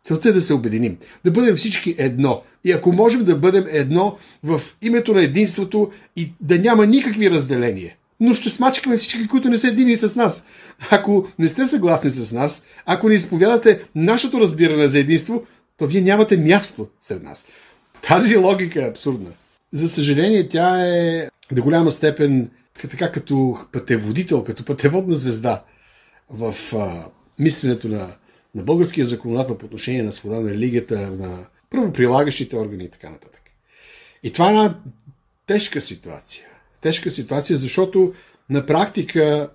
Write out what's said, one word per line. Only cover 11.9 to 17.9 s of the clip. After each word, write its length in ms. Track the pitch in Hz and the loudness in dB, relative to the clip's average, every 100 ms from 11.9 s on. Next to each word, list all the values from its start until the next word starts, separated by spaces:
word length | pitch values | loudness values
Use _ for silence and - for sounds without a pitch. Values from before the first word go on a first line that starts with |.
| 160 151 | 2 0
с 220 | 127 110 | -4 -6
нас, 320 | 117 143 - _ - - | -4 -4 -4 _ -18 -4
ако 240 | 190 220 | 0 4
не 60 | 214 | 2
изповядате 680 | - 170 196 233 233 202 - 160 | 2 2 4 6 4 4 -2 -2
нашето 440 | 165 233 262 254 | 0 2 0 2
разбиране 480 | 208 156 165 151 147 | 2 4 2 4 4
за 120 | 139 | 4
единство, 440 | 139 160 160 226 - _ _ _ | 2 0 0 -6 -8 _ _ _
то 100 | 147 | -2
вие 140 | 185 | 2
нямате 360 | 185 208 214 190 | 2 4 4 4
място 500 | 156 202 202 - 104 _ | 4 4 2 -10 -14 _
сред 220 | - 95 | -12 -12
нас. 220 | 71 71 - - _ _ _ | -12 -18 -20 -20 _ _ _